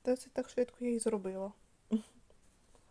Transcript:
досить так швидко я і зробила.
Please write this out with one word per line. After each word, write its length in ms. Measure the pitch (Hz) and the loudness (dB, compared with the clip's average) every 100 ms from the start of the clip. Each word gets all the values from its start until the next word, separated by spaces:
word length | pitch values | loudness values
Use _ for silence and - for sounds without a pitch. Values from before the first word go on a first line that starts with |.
| 247 | 0
досить 280 | 254 - | 0 -2
так 160 | - 254 | -6 -2
швидко 360 | - 247 - 240 | 0 0 0 0
я 60 | |
і 80 | 233 | 2
зробила. 540 | 220 214 190 190 196 - - _ - 220 - - - - - - - - - | 2 0 -2 -4 -6 -10 -20 _ -2 -2 -2 -18 -20 -20 -20 -20 -20 -20 -20